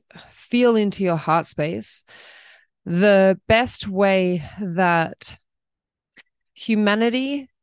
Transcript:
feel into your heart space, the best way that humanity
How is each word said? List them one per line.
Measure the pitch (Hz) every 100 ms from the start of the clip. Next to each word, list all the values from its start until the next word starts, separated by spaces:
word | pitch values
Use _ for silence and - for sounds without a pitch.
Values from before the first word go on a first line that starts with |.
| _ - -
feel | - - 240 247 220
into | 208 -
your | 190 165
heart | 156 165 160
space, | - 151 196 214 - - - - - - - _ _ -
the | 175 208 196 190 185 _
best | 226 247 - 208
way | 190 202 190 185 180 147 -
that | 202 170 180 170 160 - - - _ _ _ _ _ _ _ - - _ _
humanity | _ - 220 208 208 233 247 262 285 269 _